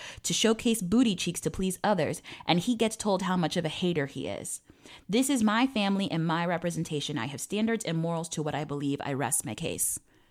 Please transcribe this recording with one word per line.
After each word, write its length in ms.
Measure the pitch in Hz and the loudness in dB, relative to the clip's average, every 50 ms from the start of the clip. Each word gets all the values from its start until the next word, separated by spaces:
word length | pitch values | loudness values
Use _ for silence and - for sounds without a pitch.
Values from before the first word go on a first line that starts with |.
| - - - - - | -16 -16 -16 -10 -6
to 100 | - 175 | -4 -2
showcase 480 | - - 220 220 220 - 240 226 226 | 4 4 4 4 4 4 2 2 2
booty 340 | 185 170 196 233 269 240 190 | 2 2 4 6 6 6 4
cheeks 240 | 175 - 175 170 - | 0 -2 -4 -4 -2
to 100 | - 160 | -4 -4
please 260 | - - 190 190 180 - - | -2 0 -2 -2 -2 0 0
others, 400 | 202 214 180 147 - 151 - - - - - - - | 2 2 2 2 0 -2 -4 -8 -14 -18 -10 0 2
and 120 | - 180 | 2 2
he 160 | 170 - 247 | 4 2 2
gets 200 | 220 226 220 - | 2 2 0 0
told 260 | - - 214 196 185 | -2 0 0 2 2
how 160 | 196 185 185 180 | 2 0 2 2
much 180 | 170 151 - | 2 2 0
of 100 | 180 165 | 0 -2
a 40 | 156 | -2
hater 380 | - - - 180 170 156 143 135 | -4 0 0 0 2 0 -2 -2
he 200 | - 135 - 92 | -4 -8 -8 -6
is. 340 | 101 - - - - - - _ - _ _ - - - - - | -8 -8 -8 -8 -10 -10 -12 _ -20 _ _ -20 -20 -20 -8 0
This 220 | 180 240 262 269 | 2 2 4 4
is 140 | 285 254 214 | 4 4 4
my 240 | 214 208 226 254 269 | 4 4 4 2 2
family 420 | 262 220 202 196 196 196 196 - | 2 0 2 2 2 0 0 0
and 160 | - 165 160 | 0 0 0
my 180 | 170 160 165 170 | 0 0 0 0
representation. 760 | 175 180 165 170 175 165 156 165 - 160 147 - - 147 135 | 0 0 0 -2 -2 -2 -2 -4 -4 -4 -4 -4 -4 -2 -2
I 80 | 113 139 | -2 -2
have 120 | 143 120 | -4 -8
standards 460 | - - - 208 220 220 226 220 - | -8 -4 -2 0 0 0 0 -2 -2
and 140 | - 165 165 | -2 -2 0
morals 300 | 160 165 170 165 165 170 | 0 0 -2 -4 -4 -6
to 120 | - - | -4 -4
what 140 | 151 151 143 | -2 -2 -2
I 80 | 139 151 | -2 -4
believe. 360 | 147 143 143 147 139 139 143 - | -4 -4 -2 -2 -2 -2 -2 -2
I 100 | - 143 | -4 -2
rest 320 | 131 143 117 - - - | -2 0 0 0 -2 -2
my 80 | - 107 | -4 -6
case." 460 | - 160 - - - - - - - - _ _ _ _ _ | -4 -4 -6 -2 -2 -2 -2 -4 -6 -10 _ _ _ _ _